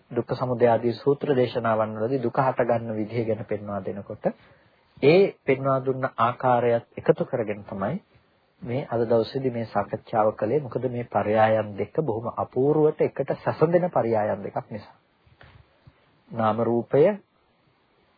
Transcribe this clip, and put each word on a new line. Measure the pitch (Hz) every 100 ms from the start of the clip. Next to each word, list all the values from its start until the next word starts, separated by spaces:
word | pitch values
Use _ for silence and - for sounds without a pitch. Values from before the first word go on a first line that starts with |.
| -
දුක්ඛ | 120 - 123
සමුදය | 127 117 120
ආදී | 113 120
සූත්‍ර | 110 139 143 139
දේශනාවන් | 127 117 123 117 110 107 110
වලදී | 113 139
දුක | 117 143
හට | 131 127
ගන්න | 120 117 113 110
විදිහ | 104 117 113
ගැන | 107 107
පෙන්වා | 104 104 101
දෙනකොට | 95 98 98 107 202 - - _ _ _ _ -
ඒ | 139 180 190 -
පෙන්වා | - 131 135 135
දුන්න | 131 131 131 -
ආකාරයත් | 117 123 127 120 120 117 -
එකතු | - - - -
කරගෙන | 123 107 104
තමයි | 104 101 101 185 - _ _ _ _ _
මේ | 123 127 -
අද | 117
දවසේදී | 117 117 110 135 135
මේ | 117 113
සාකච්ඡාව | 101 101 107 - 113 107
කළේ. | 107 110 147
මොකද | 131 135 127
මේ | 120 117
පරයයන් | 104 101 110 110 110 107
දෙක | 101 104 -
බොහොම | 147 110 117
අපූර්වට | - 98 127 143 156 151 -
එකට | 143 - 139 -
සැසඳෙන | - - 160 175 175
පරයයන් | 135 117 107 107 101
දෙකක් | 101 127 -
නිසා. | 107 - - _ _ _ _ - - _ _ _ _ _ _ -
නාම | 113 110 110
රූපය | 113 117 - 135 180 202 _ _ _ _ _ _ _ _ _